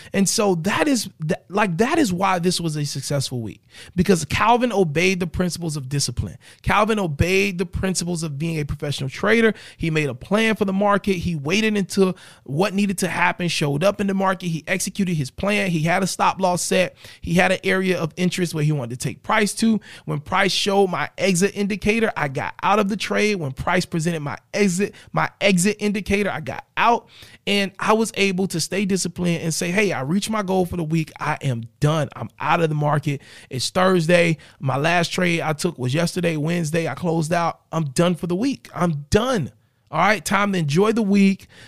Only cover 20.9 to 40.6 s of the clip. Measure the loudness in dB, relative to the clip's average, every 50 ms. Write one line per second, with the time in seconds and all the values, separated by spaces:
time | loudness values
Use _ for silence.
20.9 | 2 -2 -4 -6 -4 -2 0 0 2 2 2 0 0 0 -4 -2 -4 -4 -2 0
21.9 | 0 0 0 -2 -2 -2 -4 -4 -4 -4 -6 -6 -8 -4 0 2 2 2 2 0
22.9 | 0 -4 -4 -2 0 0 2 0 0 -2 -4 -6 -6 -6 -2 0 0 0 0 0
23.9 | -2 -2 -2 -2 -2 -4 -6 -6 -8 -10 _ _ -2 2 2 2 2 0 -2 -2
24.9 | -4 -10 -18 -6 -4 -2 -2 -2 -4 0 2 4 4 4 4 2 0 0 -2 -2
25.9 | -2 -2 -2 -2 0 0 0 -2 -4 -6 -8 -8 -10 -12 -12 _ -2 0 4 4
26.9 | 4 2 0 _ -20 -20 -20 -20 -20 -12 -4 -2 0 0 0 -2 -4 -4 0 2
27.9 | 4 4 2 0 0 0 0 0 2 0 -2 -2 -2 -2 -4 -2 -2 -2 0 0
28.9 | 0 0 -2 -4 -4 -2 0 0 0 0 -2 -4 -4 -2 -2 -2 0 0 0 0
29.9 | 0 -2 -2 0 0 0 0 0 -2 -2 -2 0 0 0 0 0 -2 -4 -4 -2
30.9 | 0 -2 -2 -2 -6 -8 -4 -4 -4 -2 -2 -4 -4 -4 -6 -10 _ 0 0 2
31.9 | 2 2 -2 -4 -6 -10 -12 -12 _ -6 -2 0 2 2 2 0 0 0 0 0
32.9 | 0 0 0 -2 -4 -6 -8 -14 -20 -20 -18 -10 -8 -6 -6 -4 0 2 2 4
33.9 | 4 4 4 4 4 4 6 4 2 -2 -4 -20 -16 -6 -4 -2 -2 0 0 2
34.9 | 2 2 0 0 0 0 0 0 0 0 0 -2 -4 -2 -2 -4 -4 -2 -4 -2
35.9 | 0 0 0 0 -2 0 -2 0 0 0 -2 -2 -2 -2 -2 -2 -2 -2 -2 -2
36.9 | -4 -4 -2 -2 0 0 0 0 0 0 0 -2 -4 _ _ -6 -4 -2 -2 -2
37.9 | 2 2 2 2 2 0 -2 -4 -4 -2 0 -2 -2 -4 _ -14 -6 -2 0 0
38.9 | 0 -2 -4 0 2 2 2 2 -2 -2 -2 -4 -8 _ _ _ _ _ _ -8
39.9 | -2 0 2 2 2 0 -2 -2 0 0 2 2 0 0